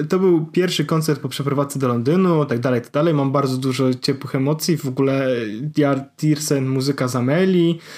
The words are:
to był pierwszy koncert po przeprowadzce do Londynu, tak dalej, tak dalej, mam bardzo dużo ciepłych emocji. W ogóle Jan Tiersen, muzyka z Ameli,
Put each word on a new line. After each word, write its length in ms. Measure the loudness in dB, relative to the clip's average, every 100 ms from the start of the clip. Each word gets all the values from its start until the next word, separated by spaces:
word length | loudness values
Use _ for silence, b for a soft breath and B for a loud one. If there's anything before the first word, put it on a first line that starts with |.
| -2
to 100 | 2
był 280 | 4 4 2
pierwszy 380 | 0 0 0
koncert 360 | 0 0 0 -2
po 80 | -4
przeprowadzce 500 | -6 -2 -2 -2 -2
do 100 | 0
Londynu, 560 | 0 2 2 4 2 0
tak 120 | 0
dalej, 240 | 0 0
tak 80 | 0
dalej, 220 | 0 2
mam 180 | 2 2
bardzo 240 | 2 0 -2
dużo 380 | -2 0 0
ciepłych 400 | 0 -2 -4 -4
emocji. 420 | -2 -2 -2 -2 -2
W 100 | -2
ogóle 400 | 0 0 0 0 -2 -4 -6 -4 0
Jan 280 | 2 0 -4 -2
Tiersen, 520 | 0 0 0 0 0
muzyka 400 | 0 -2 -2 -2
z 80 | 0
Ameli, 640 | 0 2 2 2 2 0 B